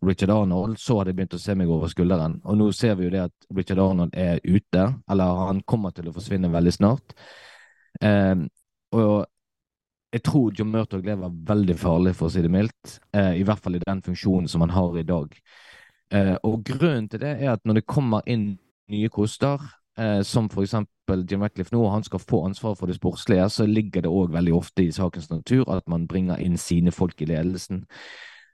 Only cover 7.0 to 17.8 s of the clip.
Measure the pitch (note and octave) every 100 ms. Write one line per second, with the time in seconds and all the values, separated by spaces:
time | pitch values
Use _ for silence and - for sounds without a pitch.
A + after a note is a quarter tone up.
7 | - - - - - - - _ _ -
8 | G#2+ G2+ F#2+ F#2 D2+ - _ _ _ A2+
9 | G#2+ G#2 - _ _ _ _ _ _ _
10 | _ A#2+ - D#3 A2+ F#2+ G#2+ A2+ G#2+ G2
11 | F#2 G2+ F2+ E2+ E2 G#2 F#2+ E2 F2+ E2
12 | F#2 F2 E2 F2+ E2 F#2 A2 - - -
13 | _ G2+ F#2+ F2 G2 G#2 G2 F2 F2 F#2+
14 | F#2 F2+ G2+ F#2 E2 E2+ E2 F#2 F2 E2+
15 | E2 F2 - - _ - - - - _
16 | _ G#2 F#2+ F#2 A2 A2+ G#2 C3+ E3+ C3
17 | A2 A2 C#3+ D3 C#3 A2+ A2 A2